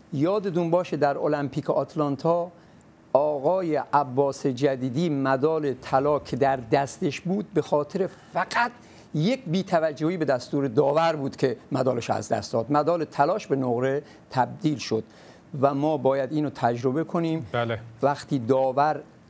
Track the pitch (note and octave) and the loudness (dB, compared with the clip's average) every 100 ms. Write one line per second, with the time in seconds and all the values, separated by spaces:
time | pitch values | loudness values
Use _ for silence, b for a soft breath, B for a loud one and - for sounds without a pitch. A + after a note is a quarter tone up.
0 | - C#3 D#3+ G#3 F#3+ E3 E3+ F3 F3+ D3+ | -8 -2 0 0 -2 -2 2 0 0 0
1 | C#3+ C#3 E3 D3+ C#3 D#3 - D3+ C3+ D#3 | 0 0 -2 -2 -2 -4 -2 -2 -2 -2
2 | D3 C3+ E3 E3+ F3 - B B B - | -2 0 0 0 -2 -10 B B B -20
3 | - C3 D3+ D3 C#3 F#3 F3 D3 A#2+ C#3+ | 2 2 4 0 0 0 0 -2 2 2
4 | C3+ B2+ C#3 C3 C#3+ A#2+ C#3+ C3+ C3 B2 | 2 2 0 0 -4 0 0 0 -4 -2
5 | F3 C#3 C3+ C3 D3+ D#3+ D3 B2+ - C3+ | 0 0 0 2 2 0 -2 -4 0 0
6 | C#3+ C#3+ - B2+ C3+ C3+ A2+ C#3+ C#3 - | 2 0 -2 0 2 2 0 0 0 -2
7 | F3+ C3+ F3 G3 F3+ D#3+ - D3+ D3 F3+ | -4 -4 -4 -4 -2 -2 0 0 0 -2
8 | F#3 - - E3+ F#3 - A#3+ - B B | -4 -6 -8 -4 -2 0 0 -4 B B
9 | B D3+ F3 C4 F3+ F3+ - E3+ D#3+ D3 | B -2 0 0 -2 -2 0 0 0 -2
10 | D#3 F#3 D3 B2+ - C#3+ C#3 A2+ C#3 D3+ | -2 0 0 0 0 -2 0 2 2 4
11 | E3 D#3 C#3 - C3+ A2 - C#3 C3 B2 | 2 0 -4 -2 -2 -2 -4 0 0 0
12 | A2+ G#2+ G#2+ A2 - B2 A2+ D3 D3 F3 | 0 -2 -2 -4 -2 -4 0 0 2 0
13 | D3 - D3 G#3 - C#3 B2+ A#2+ C3 C#3 | -2 0 2 0 -2 -2 0 0 0 -2
14 | C#3+ B B C3 B2 B2 D#3 D3 - A2 | -6 B B -2 -2 0 -2 -2 -2 -4
15 | - B B B B C#3+ C3+ C#3 D3+ D3+ | -4 B B B B 0 2 2 0 2
16 | C3+ C#3 C3 D#3 C#3+ - A#2+ A#2+ B2+ C#3 | 2 2 0 -2 -2 0 0 2 0 0
17 | D#3+ F3 E3 D#3+ A2 A#2+ A#2 A2+ - - | -2 -2 -2 -2 -4 -2 -2 -4 -8 -2
18 | C3+ C#3+ - C#3+ A#2 C3 C3 B2+ D3+ C#3+ | -2 -2 -2 -2 2 2 2 2 2 0
19 | - - | -8 -20